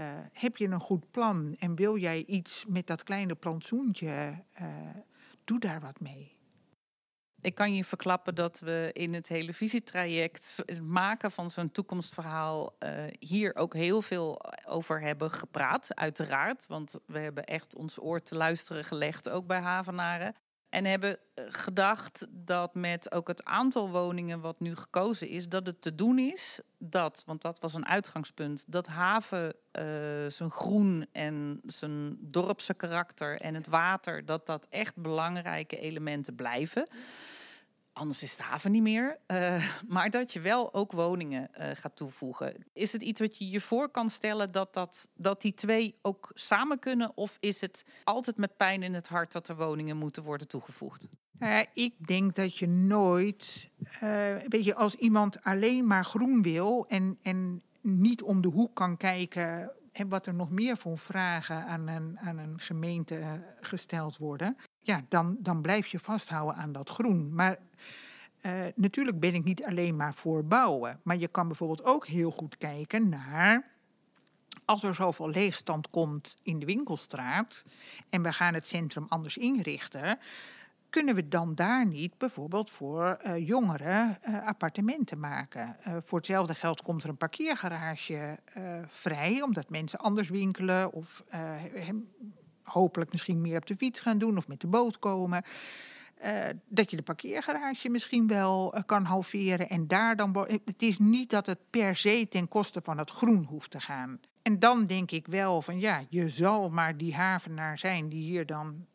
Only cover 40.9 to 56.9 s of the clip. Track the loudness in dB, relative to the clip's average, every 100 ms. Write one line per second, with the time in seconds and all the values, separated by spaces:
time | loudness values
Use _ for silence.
40.9 | 0 0 0 -2 -6 -6 -8 -8 -8 -10
41.9 | -10 -12 -8 -10 -6 -8 -8 -12 -4 -4
42.9 | -2 -4 -2 -2 -2 -6 -4 0 0 0
43.9 | 0 -2 0 -2 0 0 0 -2 -4 -6
44.9 | -8 -16 -2 0 2 0 0 2 2 2
45.9 | -2 -4 -4 -8 -12 2 4 4 0 0
46.9 | 0 0 -2 -6 -2 -2 -2 -6 -8 -18
47.9 | -4 0 0 -2 -2 -2 2 2 2 -2
48.9 | -4 -2 -2 -2 -6 -8 -4 -2 -2 -4
49.9 | -4 -4 -6 -6 -8 -6 -10 -10 -12 -14
50.9 | -14 -20 -20 _ -4 2 2 2 0 -2
51.9 | -2 0 2 2 2 -2 0 2 4 6
52.9 | 6 6 6 4 0 -8 -12 -16 -14 -14
53.9 | -6 -2 0 0 -2 2 4 4 4 4
54.9 | 6 6 8 6 2 0 4 4 6 6
55.9 | 6 4 2 6 6 6 4 2 2 2